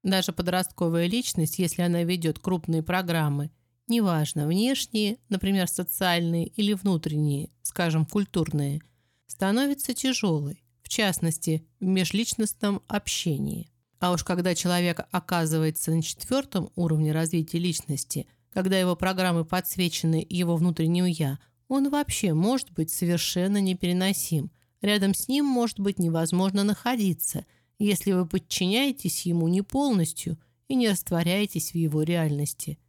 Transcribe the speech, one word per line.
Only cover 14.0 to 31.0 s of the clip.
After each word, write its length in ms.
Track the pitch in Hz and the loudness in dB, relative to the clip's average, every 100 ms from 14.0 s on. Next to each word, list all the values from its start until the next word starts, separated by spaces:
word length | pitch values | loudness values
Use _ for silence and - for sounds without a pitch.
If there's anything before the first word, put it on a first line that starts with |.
| 180 | 0
уж 120 | 175 | 0
когда 320 | - 180 180 165 | 0 0 0 0
человек 460 | 180 175 175 165 - | 0 2 2 -2 -4
оказывается 800 | 185 - 175 156 160 156 156 - | -6 -2 -2 0 2 0 -2 0
на 100 | 160 | 0
четвёртом 680 | 160 - - 262 269 190 - - | -2 -8 -2 -2 0 -4 -4 -2
уровне 360 | 170 156 156 | 0 2 2
развития 480 | 156 160 170 160 170 | 0 0 -2 -2 -2
личности, 680 | 175 160 - 135 - 156 - _ _ | -2 -4 -4 -6 -6 -8 -8 _ _
когда 280 | - 185 190 | -2 0 2
его 160 | 180 175 | 2 2
программы 500 | 185 190 185 170 160 | 0 0 2 0 0
подсвечены 800 | 180 180 - 175 - 165 160 - | -2 -2 -2 -2 0 2 0 0
его 280 | 175 175 170 | -2 0 2
внутреннему 520 | 180 165 160 175 180 | 2 2 2 2 0
«я», 300 | 160 147 139 _ _ _ | 0 -2 -4 _ _ _
он 220 | 269 277 | 0 2
вообще 440 | 294 294 - 202 | 0 -2 -2 0
может 380 | 156 196 262 - | 2 2 0 -2
быть 200 | - 160 | -4 -4
совершенно 680 | - 175 170 - 180 190 202 | -2 0 0 0 0 0 2
непереносим. 920 | 190 185 175 180 190 196 - 156 139 _ _ _ | 0 0 0 2 2 0 0 -2 -2 _ _ _
Рядом 320 | 202 208 196 | 0 2 2
с 140 | 190 - | 0 0
ним 180 | 277 285 | 0 2
может 340 | 247 233 - | 2 0 0
быть 180 | 196 196 | -4 0
невозможно 640 | 165 165 165 180 190 196 | 0 2 0 2 2 2
находиться, 840 | 202 202 240 247 196 160 - 147 - _ _ _ | 0 0 -2 0 0 0 -4 -6 -10 _ _ _
если 360 | 208 190 - | 0 2 2
вы 120 | 185 175 | 2 2
подчиняетесь 1000 | 156 - - 185 220 277 - 180 - 175 | -2 -4 -2 2 2 0 0 -4 -4 0
ему 220 | 170 165 | 2 2
не 120 | 185 | 2
полностью 760 | 196 262 285 208 160 - 170 160 _ _ _ | 0 0 2 2 0 -2 -8 -8 _ _ _
и 60 | 262 | 2
не 140 | 226 | 2
растворяетесь 840 | 185 | 0